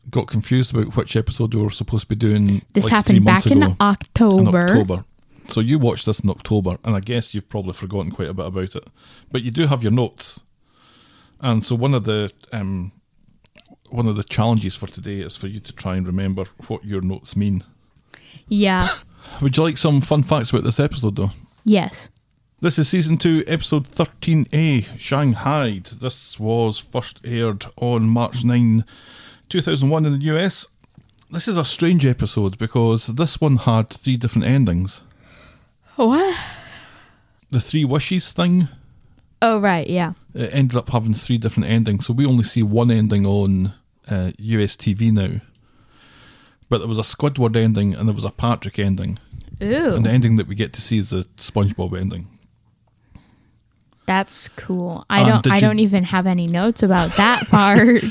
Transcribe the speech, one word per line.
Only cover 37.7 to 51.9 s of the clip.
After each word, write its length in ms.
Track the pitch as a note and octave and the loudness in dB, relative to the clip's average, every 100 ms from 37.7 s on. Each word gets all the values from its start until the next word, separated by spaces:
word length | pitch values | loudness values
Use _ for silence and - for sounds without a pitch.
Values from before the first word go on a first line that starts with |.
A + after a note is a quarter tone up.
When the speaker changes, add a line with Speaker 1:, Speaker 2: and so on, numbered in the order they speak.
| D#3 | -2
Speaker 1:
wishes 480 | C#3 C#3+ - F#3 - | 0 0 -2 -4 -4
thing. 340 | - F3 F3+ D#3 - - - _ _ _ - | -2 2 2 2 -4 -20 -20 _ _ _ -2
Speaker 2:
Oh, 200 | A#3 A3 | 0 2
right, 260 | G3+ E3+ - | 2 0 -2
yeah. 280 | F3+ E3 - _ | -2 -2 -6 _
Speaker 1:
It 180 | - A#2+ | -8 -4
ended 240 | C#3 C3 A#2+ | 0 2 0
up 120 | - | -2
having 260 | A#2+ A2 | -2 0
three 240 | G#2 - A#2+ | -2 -2 -2
different 300 | A2+ - F2+ | 0 -2 0
endings, 360 | A2+ G#2+ G2+ - | 0 0 -2 -2
so 60 | |
we 140 | A#2+ C#3+ | 0 2
only 160 | B2 | 2
see 220 | G#2 A#2+ | 2 0
one 260 | G#2 A2+ A#2+ | 0 2 4
ending 340 | A2+ G#2+ G2+ | 4 2 2
on, 480 | G2 G2+ G2 F#2+ F#2+ - _ _ - | 2 2 2 2 0 -6 _ _ -6
uh, 220 | G2 F2+ - | -4 -4 -6
U 240 | G#2+ A2 | -4 -2
S 140 | G2+ | -2
T 200 | - A2+ | -2 -4
V 180 | G2+ A2+ | 0 2
now. 180 | G#2+ F#2+ G#2+ - _ _ _ _ _ _ - - _ _ _ - | 2 0 -4 -10 _ _ _ _ _ _ -20 -20 _ _ _ -6
But 100 | A2+ | -4
there 100 | G#2 | -2
was 100 | A2 | -4
a 40 | |
Squidward 520 | G#2+ - D3 C#3 A#2 | -4 -4 -4 0 0
ending 400 | A2+ A2+ G#2+ G2+ | 2 2 2 0
and 140 | - A2 | 0 -2
there 80 | G#2 | -2
was 80 | |
a 80 | G#2 | -6
Patrick 480 | - A#2 - G2 - | -4 -4 -4 -6 -4
ending. 400 | G2+ F#2+ F#2+ G2 - - - - | -2 -2 -4 -8 -12 -20 -18 -8
Speaker 2:
Ooh. 320 | G3+ C#4 D#4 | -4 0 0
Speaker 1:
And 100 | E3 A2 | 2 2
the 40 | |
ending 240 | B2 A#2 A2 | 4 4 2
that 120 | F#2+ | 0
we 80 | G2+ | -4
get 160 | A2 | -6
to 80 | - | -6
see 160 | - A2 | -4 -2
is 120 | F#2+ | -2
the 140 | F#2+ - - | -6 -8 -12
SpongeBob 600 | - G#2 G2 - F#2 | -6 0 0 -2 -6